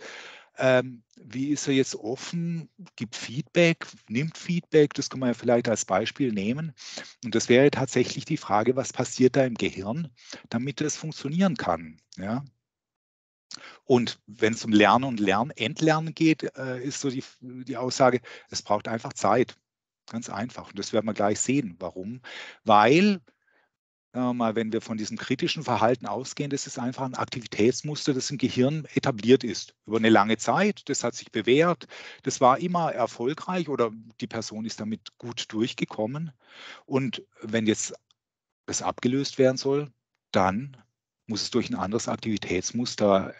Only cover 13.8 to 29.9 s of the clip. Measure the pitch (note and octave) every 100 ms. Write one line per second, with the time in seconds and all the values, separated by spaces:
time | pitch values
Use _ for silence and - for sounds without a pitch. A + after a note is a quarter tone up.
13.8 | - B2 A#2 - - - A2 A2+ A#2 G#2
14.8 | G2+ A2+ C3+ A2+ G2+ G2 C#3 - A2+ -
15.8 | D#3+ D#3 D#3+ D3 D#3+ D#3 C#3 - C3 B2+
16.8 | C3+ - C#3+ B2+ - _ B2+ B2+ B2+ A#2+
17.8 | B2+ - B2+ B2 - - - G#2+ - G#2
18.8 | A#2 A2+ D#3+ - G2+ A#2 A#2+ - _ _
19.8 | _ _ - A#2 G#2 F#2+ A#2+ - F2 G2
20.8 | G2 A2+ G#2+ G2+ G#2 G#2+ - C#3 A2+ E2+
21.8 | F2+ F#2 F#2+ B2+ - - - - - G#2
22.8 | A2+ D#3 G#3 F#3+ _ _ _ _ _ _
23.8 | _ _ _ A#2+ B2 B2 A2+ G#2+ A2 A2
24.8 | - A2 G#2+ A2+ - B2+ F3 - C3 A2+
25.8 | A2 B2 A#2 G#2 C3 - C#3+ C#3 - -
26.8 | B2 C3 C3+ B2+ A2+ B2+ A2+ - A2 B2+
27.8 | D3+ D3 - B2+ - C#3+ A#2+ B2+ B2+ D#3
28.8 | C#3 - C#3 A#2 A2+ C3 A#2+ F2+ - _
29.8 | -